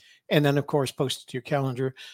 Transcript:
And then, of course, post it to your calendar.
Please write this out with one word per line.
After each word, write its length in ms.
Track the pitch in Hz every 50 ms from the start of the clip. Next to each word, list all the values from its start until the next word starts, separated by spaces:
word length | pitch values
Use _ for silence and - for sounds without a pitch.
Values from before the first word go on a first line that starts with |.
| - - - _ _ -
And 160 | 196 151 147
then, 120 | 143 139
of 100 | 143 135
course, 260 | - - 147 131 123 -
post 300 | - 143 123 - - -
it 40 |
to 60 | - -
your 80 | 127
calendar. 520 | - - 151 139 139 135 120 127 135 131 - - - -